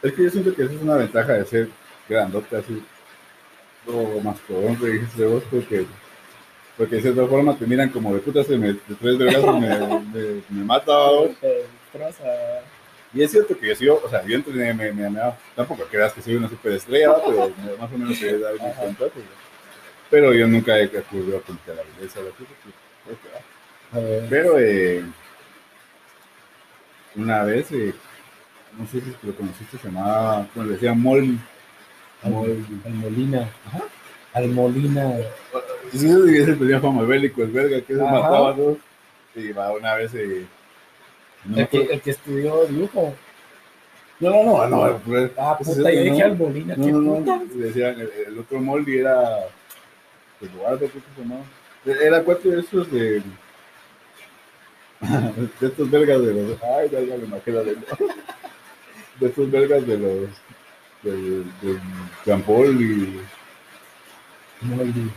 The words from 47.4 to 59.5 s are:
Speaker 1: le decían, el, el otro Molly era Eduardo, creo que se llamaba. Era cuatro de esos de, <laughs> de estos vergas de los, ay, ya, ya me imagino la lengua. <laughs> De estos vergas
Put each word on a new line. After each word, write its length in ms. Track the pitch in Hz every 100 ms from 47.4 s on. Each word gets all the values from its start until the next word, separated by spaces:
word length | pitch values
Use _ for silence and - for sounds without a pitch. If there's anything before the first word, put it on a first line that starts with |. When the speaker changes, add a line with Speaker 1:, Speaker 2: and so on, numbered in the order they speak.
| 359 123
Speaker 1:
le 100 | 113
decían, 340 | 117 123 120
el, 120 | 113 104 104
el 120 | 110
otro 200 | 113 135
Molly 380 | 131 143 147 131
era 400 | 131 131 120 110 92 - _ - _ _ _ _ _ _
Eduardo, 360 | 95 92 101 131
creo 140 | 139
que 240 | 135 127 -
se 60 |
llamaba. 220 | 120 127 135 - _ - 135
Era 380 | 139 151 160
cuatro 280 | 165 175 190
de 80 | 175
esos 320 | 170 196 170
de, 300 | 131 113 104 98 95 - - - - _ _ _ - - _ _ _ - _ - _
<laughs> 600 | 107 135 113 110 117 -
de 60 | 131
estos 220 | 135 139
vergas 300 | 147 147 131
de 120 | 120
los, 300 | 104 104 113
ay, 260 | 120 135 151
ya, 80 | 139
ya 140 | 127 127
me 60 | 113
imagino 320 | 98 113 117
la 60 |
lengua. 340 | 107 - - 143
<laughs> 0 | 403 - - - - - - - - - - -
De 60 | 127
estos 240 | 123
vergas 380 | 139